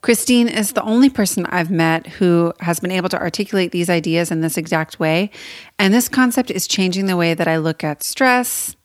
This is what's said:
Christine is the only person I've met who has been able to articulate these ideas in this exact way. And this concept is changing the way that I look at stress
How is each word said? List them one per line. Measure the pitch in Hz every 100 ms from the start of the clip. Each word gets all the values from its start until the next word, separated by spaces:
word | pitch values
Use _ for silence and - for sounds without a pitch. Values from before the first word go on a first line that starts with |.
Christine | - 226 - 247 233
is | - 208
the | -
only | 214 226 269
person | 262 196 - 175
I've | 180 165
met | 180 165 160 -
who | - 180 170 170 -
has | 170 170
been | 180
able | 185 180
to | 175
articulate | - - 202 196 175
these | 175 170
ideas | 170 165 165 170
in | 160
this | 160 170
exact | 160 165 160 -
way. | 160 160 202 - - - - -
And | 190
this | 226 240
concept | - 254 233 254
is | 185 -
changing | - 185 180 196
the | 180
way | 170
that | 160 165
I | 160
look | 156 156 156
at | 147
stress | - - 262 247 247 - - -